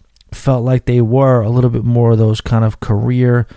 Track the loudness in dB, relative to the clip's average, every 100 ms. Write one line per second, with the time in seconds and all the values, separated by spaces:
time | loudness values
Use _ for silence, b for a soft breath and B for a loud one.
0 | _ _ _ -6 -2 -2 0 -2 0 0
1 | 2 2 2 2 0 0 0 0 -2 0
2 | 2 2 2 -2 -2 0 0 -4 -4 -2
3 | -2 0 0 0 -2